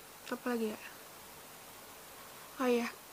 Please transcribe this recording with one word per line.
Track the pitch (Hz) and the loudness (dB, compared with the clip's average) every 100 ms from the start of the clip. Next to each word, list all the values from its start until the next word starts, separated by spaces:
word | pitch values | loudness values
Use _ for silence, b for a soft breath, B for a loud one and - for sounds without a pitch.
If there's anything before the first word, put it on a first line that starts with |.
| - - - | -14 -10 -4
apa | 247 254 | 0 2
lagi | 240 220 | 4 4
ya? | 220 - - - - - - - - - - - - - - - - - - | 2 -6 -10 -12 -14 -14 -14 -14 -14 -14 -14 -12 -12 -12 -12 -12 -12 -6 4
Oh | 254 | 8
iya, | 240 233 - - | 8 6 -2 -10